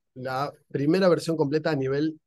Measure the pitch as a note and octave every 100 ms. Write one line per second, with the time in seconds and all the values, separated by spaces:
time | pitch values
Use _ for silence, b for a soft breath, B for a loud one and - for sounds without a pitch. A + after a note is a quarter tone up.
0 | _ B2+ B2+ C3 C#3+ - _ C#3 C#3+ F#3
1 | F#3+ D3+ - D#3 C#3+ D3+ D#3+ D3 C3 C#3
2 | D#3 D#3